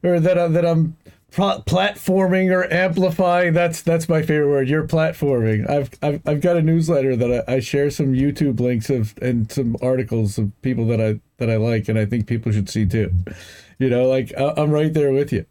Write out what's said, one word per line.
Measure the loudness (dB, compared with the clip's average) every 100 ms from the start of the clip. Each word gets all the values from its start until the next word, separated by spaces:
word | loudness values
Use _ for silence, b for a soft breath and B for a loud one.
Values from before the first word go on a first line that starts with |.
or | 2 2
that, | 2 2
uh, | 2
that | 2 2
I'm | 2 0 -4 B B _
pro-, | -2 -2 -2
platforming | -2 0 0 -2 -2 0 2 2 2
or | 2 0
amplifying. | 0 0 2 0 2 2 2 2
That's, | 2 0 -2
that's | -2 -2 0
my | -2
favorite | 2 0 2
word. | 2 0
You're | -2 0
platforming. | 0 0 -2 -2 0 2 0 0
I've, | -2 -2 -6
I've, | -4 -4 -2
I've | 0
got | 2 2
a |
newsletter | 2 2 2 0 2 0
that | 0 0 0
I, | -2
I |
share | -2 0 0
some | 0 0
YouTube | 2 0 0 -2 0
links | 0 0 -2
of, | -2 -2 -4
and | -4 -2 -2
some | -2 -4 -2
articles | -2 -2 -2 -2 -2 -2
of | -6 -4
people | -4 -2 0
that | 0
I, | 0 -2 _ _
that | -2
I | 0
like, | 0 0 0
and | 0
I | 0
think | -2 -2
people | -2 0
should | -2 -2
see | 0 0
too. | 0 0 0 -2 -10 B B B B
You | 0
know, | 2 2
like, | 2 -2 -2
I, | -2 0
I'm | 0
right | 2 2
there | 2 2
with | 2 0
you. | -4 -6